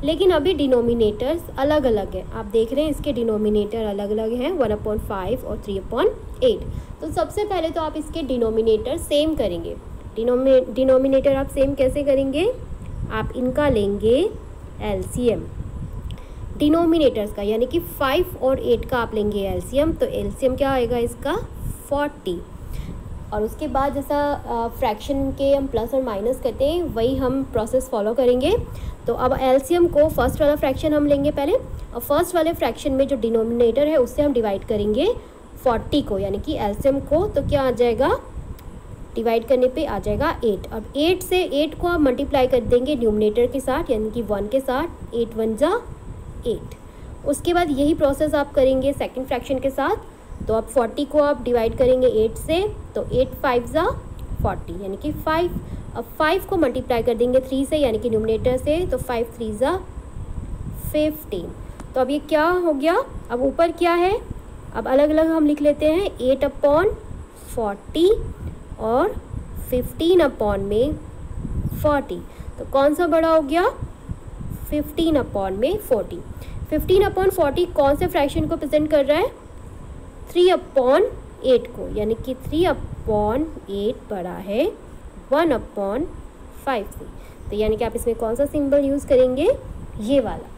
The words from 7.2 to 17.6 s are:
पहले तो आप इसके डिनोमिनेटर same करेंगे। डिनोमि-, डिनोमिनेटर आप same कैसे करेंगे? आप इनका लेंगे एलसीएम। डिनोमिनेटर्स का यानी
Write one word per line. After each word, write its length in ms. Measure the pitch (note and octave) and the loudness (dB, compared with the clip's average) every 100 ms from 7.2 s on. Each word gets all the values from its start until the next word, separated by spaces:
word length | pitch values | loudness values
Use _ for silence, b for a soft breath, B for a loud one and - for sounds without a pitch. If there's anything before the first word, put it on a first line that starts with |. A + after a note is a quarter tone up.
| D#4+ - | -2 -2
पहले 260 | G#4 F#4+ D#4+ | -2 0 -2
तो 100 | E4 | -2
आप 160 | D#4 D#4 | -4 -6
इसके 260 | D4+ D#4+ | -6 -6
डिनोमिनेटर 760 | C#4 B3+ A3+ A3 A3+ A3 A3 E4 | -2 0 0 2 2 2 0 -4
same 380 | - D4 D#4 | 0 2 2
करेंगे। 420 | D4+ A3 E3+ E3 E3+ - - - - | 2 -2 -2 -8 -10 -12 -14 -12 -4
डिनोमि-, 580 | A#3 B3 C4 C4 B3+ | 0 2 6 6 4
डिनोमिनेटर 640 | A3+ C4 C4 C4+ C4+ C#4 C4+ | 0 4 6 6 4 4 2
आप 120 | C#4 | 0
same 260 | C#4+ C4+ | 0 0
कैसे 280 | C#4+ C4 C#4 | 2 0 0
करेंगे? 520 | C#4+ C4+ C4+ C4+ G4 B4+ - - - - - | 2 2 2 0 0 -2 -8 -10 -10 -8 -6
आप 200 | A3 G#3+ - | -4 -4 -2
इनका 320 | B3+ B3+ D4 | -2 2 2
लेंगे 600 | A#3 G3+ G3+ G#3 B3+ G4+ - - - - - | 2 2 2 4 4 2 -2 -14 -14 -14 -10
एलसीएम। 600 | G#3+ G3 F3+ - B3 F#3 D#3+ - - - - - - B B B B - | -4 -4 -4 0 0 0 -4 -10 -10 -8 -10 -10 -10 B B B B 0
डिनोमिनेटर्स 720 | D4+ D#4+ E4+ E4 C#4 A3 G#3 | 2 4 4 4 4 2 -4
का 100 | G#3 | -4
यानी 240 | G3+ A3 | -2 0